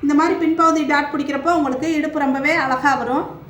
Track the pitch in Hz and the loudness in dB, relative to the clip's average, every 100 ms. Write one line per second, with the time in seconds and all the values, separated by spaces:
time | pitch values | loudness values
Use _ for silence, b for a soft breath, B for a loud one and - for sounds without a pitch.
0 | 285 294 330 381 320 330 330 320 277 294 | 2 2 2 2 0 2 2 2 2 0
1 | 285 311 285 277 320 339 277 254 311 311 | 0 -4 -4 -2 0 0 0 -2 -2 -2
2 | 302 302 269 269 262 330 269 262 285 254 | -2 -2 -2 0 0 0 0 0 0 0
3 | 240 269 - - - | 0 -2 -4 -10 -18